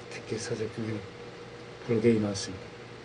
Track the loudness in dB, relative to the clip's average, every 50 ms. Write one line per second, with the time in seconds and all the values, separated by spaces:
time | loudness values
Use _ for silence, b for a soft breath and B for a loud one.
0 | -10 -10 -10 -10 -6 -4 -4 -4 -2 -4 -2 -2 -2 -4 -2 -2 -2 -2 -2 -4
1 | -6 -8 -12 -12 -12 -12 -12 -12 -12 -12 -12 -12 -12 -14 -14 -10 0 4 4 8
2 | 8 8 8 8 6 2 0 0 -4 -4 -6 -8 -10 -12 -12 -14 -14 -14 -14 -14